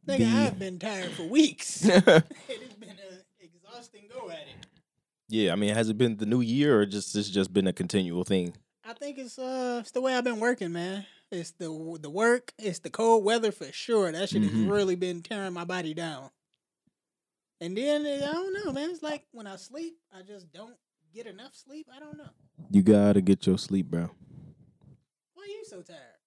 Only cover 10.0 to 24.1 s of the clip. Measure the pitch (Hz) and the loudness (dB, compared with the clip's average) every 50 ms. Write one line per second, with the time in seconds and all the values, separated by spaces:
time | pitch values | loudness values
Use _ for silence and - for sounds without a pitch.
10 | 262 262 262 247 240 247 240 214 220 240 254 - 196 170 170 170 170 185 190 202 | 0 2 0 2 0 0 -2 2 2 0 2 0 -2 -4 -4 -4 -4 -4 -6 -6
11 | 196 - - _ _ _ - 175 170 - _ _ 175 160 160 156 160 160 170 160 | -8 -12 -20 _ _ _ -10 -10 -10 -10 _ _ -10 -10 -8 -8 -10 -10 -10 -10
12 | 151 143 151 190 220 233 240 247 240 - _ - 220 208 170 - _ 160 - - | -10 -8 -2 2 4 4 4 4 0 -8 _ -8 -8 -6 -6 -6 _ -10 -4 0
13 | 226 226 226 226 196 202 226 233 220 214 190 - 160 135 - - - - 233 214 | 4 6 6 6 6 4 2 2 2 0 -2 -4 -12 -12 -12 -12 -4 0 2 2
14 | 196 175 160 165 196 196 - 208 214 196 - 220 220 190 202 208 202 190 180 180 | 2 2 0 -4 -4 -2 0 2 2 2 2 2 2 2 2 2 2 2 0 -2
15 | 185 180 180 170 170 - 226 208 196 190 180 175 170 170 185 185 170 156 156 160 | -2 -4 -4 -8 -8 -8 -8 -6 -6 -6 -6 -8 -6 -6 -4 -4 -4 -6 -6 -6
16 | 170 165 151 131 135 131 _ _ _ _ _ _ _ _ _ _ _ _ _ _ | -8 -8 -8 -10 -14 -18 _ _ _ _ _ _ _ _ _ _ _ _ _ _
17 | _ _ _ _ _ _ _ _ _ _ _ _ 170 170 185 208 254 285 294 294 | _ _ _ _ _ _ _ _ _ _ _ _ -10 -8 -4 -2 0 0 0 0
18 | 294 294 285 277 277 285 302 339 370 392 381 403 415 339 262 269 294 330 359 311 | 0 -2 -4 -4 -4 -4 -4 -4 -4 -4 -6 -4 -4 -4 -4 -4 -4 -6 -8 -8
19 | - 302 302 285 _ _ _ 233 214 196 196 190 190 - 240 302 330 330 330 _ | -8 -8 -8 -8 _ _ _ -18 -16 -14 -16 -16 -18 -16 -14 -12 -12 -12 -14 _
20 | _ _ 196 190 185 196 208 196 180 160 143 170 214 233 247 _ _ _ _ _ | _ _ _ -20 -20 -20 -20 -20 -20 -20 _ -20 -20 -20 -20 _ _ _ _ _
21 | 156 156 160 220 240 226 185 196 240 285 _ - - 262 277 311 311 254 254 269 | _ _ _ -18 -16 -16 -16 -18 -20 -20 _ -20 -20 _ -18 -18 -16 _ -20 -20
22 | 302 302 302 302 294 - _ _ _ _ _ - - - 98 101 95 104 107 104 | -18 -18 -18 -18 -18 -20 _ _ _ _ _ -20 -14 2 2 4 6 8 6 6
23 | 101 104 101 101 92 92 98 - - 98 92 92 - - 98 98 87 - 82 82 | 6 4 4 4 4 2 2 2 2 0 0 0 -2 -2 -2 -2 -2 -2 -4 -4
24 | 85 85 | -4 -6